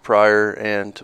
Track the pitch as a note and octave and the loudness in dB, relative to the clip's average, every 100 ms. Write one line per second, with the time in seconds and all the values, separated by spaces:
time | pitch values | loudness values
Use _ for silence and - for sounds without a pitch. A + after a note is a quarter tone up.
0 | - G#2 G#2+ G#2+ G#2+ - G#2+ G#2 G2+ - | -2 2 4 2 0 -4 -6 -6 -6 -12